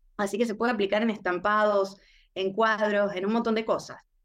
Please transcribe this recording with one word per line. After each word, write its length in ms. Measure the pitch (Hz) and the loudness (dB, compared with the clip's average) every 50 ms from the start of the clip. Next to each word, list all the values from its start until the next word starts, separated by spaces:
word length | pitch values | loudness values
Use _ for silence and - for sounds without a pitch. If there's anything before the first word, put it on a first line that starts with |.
| _ _ _ | _ _ _
Así 220 | - 208 196 208 226 | -4 -4 -2 0 0
que 80 | 240 | 0
se 80 | 233 196 | -2 0
puede 160 | 190 226 247 247 | -2 -2 -2 0
aplicar 300 | 208 202 196 208 214 226 | 0 0 0 0 0 0
en 80 | 226 | 0
estampados, 880 | 202 214 - 180 180 175 180 208 214 214 214 208 202 202 196 196 190 - - _ _ _ _ _ _ | -2 -2 -4 -4 -4 0 0 0 2 4 4 4 4 2 0 0 -4 -12 -20 _ _ _ _ _ _
en 180 | 180 190 196 196 | -4 -4 -4 0
cuadros, 640 | 214 220 220 220 202 214 208 208 202 208 196 196 | 2 2 2 2 2 2 2 2 2 2 0 0
en 100 | 180 190 | -2 -2
un 60 | 202 226 | 0 0
montón 220 | 233 226 233 220 | 0 0 0 0
de 80 | 220 226 | 0 0
cosas, 340 | 220 185 151 - - 127 - - _ _ _ | 0 -2 -2 -4 -8 -14 -18 -18 _ _ _